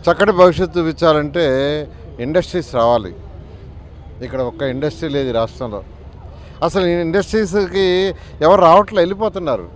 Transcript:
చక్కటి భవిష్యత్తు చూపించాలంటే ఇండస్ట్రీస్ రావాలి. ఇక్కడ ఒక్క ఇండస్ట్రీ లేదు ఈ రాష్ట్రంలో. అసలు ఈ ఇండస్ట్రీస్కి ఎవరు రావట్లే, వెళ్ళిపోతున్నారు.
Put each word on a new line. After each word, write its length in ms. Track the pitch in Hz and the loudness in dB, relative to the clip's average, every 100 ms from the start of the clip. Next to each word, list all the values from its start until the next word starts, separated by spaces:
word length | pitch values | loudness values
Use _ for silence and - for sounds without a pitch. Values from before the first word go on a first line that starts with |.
| - | 0
చక్కటి 260 | 170 202 | 2 2
భవిష్యత్తు 480 | 180 180 156 185 175 | 6 6 6 -2 -2
చూపించాలంటే 640 | 160 147 165 151 147 175 151 131 139 151 143 - - - | -2 0 2 2 0 0 0 2 0 -4 -8 -16 -18 -10
ఇండస్ట్రీస్ 560 | 123 175 165 180 - 127 | -2 -2 -2 -6 -4 0
రావాలి. 400 | 117 120 95 82 - - - - - - - - - - | 2 2 -2 -14 -18 -18 -20 -20 -20 -20 -20 -20 -20 -14
ఇక్కడ 200 | 123 131 | -10 -4
ఒక్క 200 | 123 113 | -6 -4
ఇండస్ట్రీ 460 | 139 127 147 - 160 | -6 -2 -6 -4 -4
లేదు 200 | 143 135 | -2 -2
ఈ 20 | |
రాష్ట్రంలో. 520 | 113 110 - 123 101 95 - - - - - - - | -2 -2 -6 -10 -10 -12 -20 -20 -20 -20 -20 -20 -4
అసలు 220 | 165 185 180 | -2 0 0
ఈ 160 | 170 | 0
ఇండస్ట్రీస్కి 1120 | 165 185 185 220 202 202 185 190 185 180 190 - - - | 0 -2 0 -2 0 -2 -2 0 0 0 -2 -6 -16 0
ఎవరు 200 | 151 196 | 4 6
రావట్లే, 400 | 170 185 202 208 | 8 6 4 0
వెళ్ళిపోతున్నారు. 680 | 170 196 220 185 165 113 85 | 0 0 -4 -4 -4 -4 -6